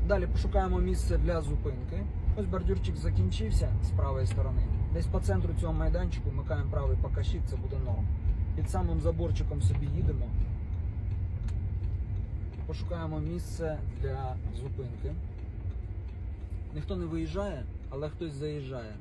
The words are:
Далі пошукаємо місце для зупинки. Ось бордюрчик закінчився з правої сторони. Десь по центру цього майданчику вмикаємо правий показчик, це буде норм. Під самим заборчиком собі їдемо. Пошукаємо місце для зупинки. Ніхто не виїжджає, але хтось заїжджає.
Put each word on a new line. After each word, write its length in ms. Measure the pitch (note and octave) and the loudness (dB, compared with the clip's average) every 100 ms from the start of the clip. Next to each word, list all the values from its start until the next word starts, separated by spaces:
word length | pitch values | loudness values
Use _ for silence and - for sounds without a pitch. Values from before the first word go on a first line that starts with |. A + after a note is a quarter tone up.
| - | 4
Далі 200 | G3 E3+ | 2 4
пошукаємо 520 | - - G3 F#3 F3+ | 2 4 4 4 4
місце 380 | F3+ F3+ - E3 | 4 2 2 4
для 240 | D3+ A#2 | 4 2
зупинки. 640 | D3+ D3 D3 C3+ - F3 G3 - - - | 0 0 0 -4 -4 -4 -2 0 2 2
Ось 80 | F#3+ | 2
бордюрчик 500 | F#3 F3 F#3 - - | 0 2 2 0 0
закінчився 800 | F3 - F#3 - A3 - - - | 2 4 4 2 4 4 4 2
з 60 | - | 2
правої 380 | - - - C3 | 2 2 2 2
сторони. 400 | - - - - - - | 2 2 2 2 2 2
Десь 140 | D#3+ E3 | 2 2
по 120 | F#3 | 2
центру 340 | - F#3+ F3 - | 2 2 2 2
цього 140 | E3 | 2
майданчику 560 | D#3+ D#3+ E3 F3 - - | 2 4 4 2 0 -2
вмикаємо 420 | C#3 - D3 C#3+ | -2 -2 0 0
правий 260 | - C#3 C3+ | 2 2 2
показчик, 440 | - - - - - | 2 2 2 0 0
це 100 | - | -2
буде 220 | - - - | -2 -2 0
норм. 220 | - - - - - - - | 0 0 2 2 2 2 0
Під 140 | - | 0
самим 300 | F#3+ F3+ E3 | 2 2 2
заборчиком 600 | D#3+ E3 E3 - D#3+ D3+ | 2 2 2 2 0 2
собі 240 | - - - - | 2 4 2 2
їдемо. 300 | - - - - - - - - - - - - - - - - - - - - - - - - - - - | 2 2 0 0 0 -2 -4 -2 -2 -2 -2 -2 -2 -2 -2 -2 -2 -2 -2 -2 -2 -2 -2 -4 -6 -6 -6
Пошукаємо 520 | D#3+ - E3+ D#3 D#3 | -4 -4 -4 -2 -2
місце 580 | D#3 F3 - - E3 D3+ - - | -2 -4 -6 -4 -4 -2 -4 -2
для 340 | C3+ C3 C3 B2+ - - | -2 -2 -4 -4 -6 -6
зупинки. 580 | C3+ C3 B2+ - - - - - - - - - - - - - - - - - - D3+ | -6 -6 -6 -6 -6 -4 -6 -8 -8 -6 -6 -6 -6 -6 -8 -8 -8 -8 -8 -8 -8 -8
Ніхто 200 | D3 F3+ | -4 -4
не 100 | E3+ | -2
виїжджає, 580 | E3 D#3+ F3 G3+ D#3 - - - | -4 -4 -4 -4 -4 -6 -8 -8
але 200 | C#3 D3+ | -6 -6
хтось 240 | - E3+ | -6 -8
заїжджає. 600 | C#3 D3+ D3 C3 C3 A2 G#2 | -6 -6 -6 -6 -8 -8 -12